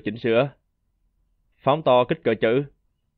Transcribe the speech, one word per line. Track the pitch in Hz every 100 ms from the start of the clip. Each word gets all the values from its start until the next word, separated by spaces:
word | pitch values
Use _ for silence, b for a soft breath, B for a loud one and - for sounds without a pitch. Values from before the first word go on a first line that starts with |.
chỉnh | 104 113
sửa, | 117 117 139 - _ _ _ _ _ _ _ _ _ _
phóng | 135 156
to | 151 123
kích | 123 -
cỡ | 120
chữ, | 113 113 127 147 _ _ _ _